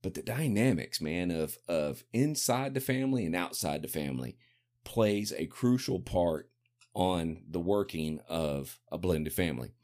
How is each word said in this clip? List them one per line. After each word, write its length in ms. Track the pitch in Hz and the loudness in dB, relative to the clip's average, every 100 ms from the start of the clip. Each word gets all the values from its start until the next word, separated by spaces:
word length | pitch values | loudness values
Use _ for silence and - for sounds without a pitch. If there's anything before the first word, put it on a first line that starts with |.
but 100 | 95 | -6
the 100 | 87 | -6
dynamics, 760 | - 123 156 101 127 90 - - | -4 -2 2 4 4 4 -2 -4
man, 300 | 78 85 90 | -2 -2 0
of, 260 | 82 78 - - | 0 -2 -4 -2
of 380 | 82 73 67 - | 0 0 -4 -4
inside 640 | 113 147 151 - 123 139 | 0 2 2 0 0 0
the 60 | 135 | -4
family 440 | 131 131 135 131 | 0 0 2 0
and 100 | 87 | 0
outside 460 | 87 87 - 80 73 | 0 -2 -2 -2 -2
the 80 | 76 | -2
family 480 | 80 73 65 64 - _ _ _ _ | -4 -2 -4 -6 -10 _ _ _ _
plays 480 | - - 110 104 104 | -6 2 4 4 0
a 140 | - - | -4 -6
crucial 540 | - 123 127 - 92 | 0 2 2 2 -4
part 500 | - 92 87 78 - _ _ _ _ | 0 2 2 0 -6 _ _ _ _
on 520 | - 90 90 82 82 - | 0 2 2 0 -4 -6
the 120 | 85 | -4
working 600 | 87 101 98 82 78 78 - | 2 2 2 -2 -2 -4 -4
of 500 | 82 78 71 67 - _ | -2 0 -2 -4 -12 _
a 60 | 80 | -4
blended 340 | 90 80 76 | 2 2 0
family. 400 | - 87 64 60 - | 0 0 0 -6 -12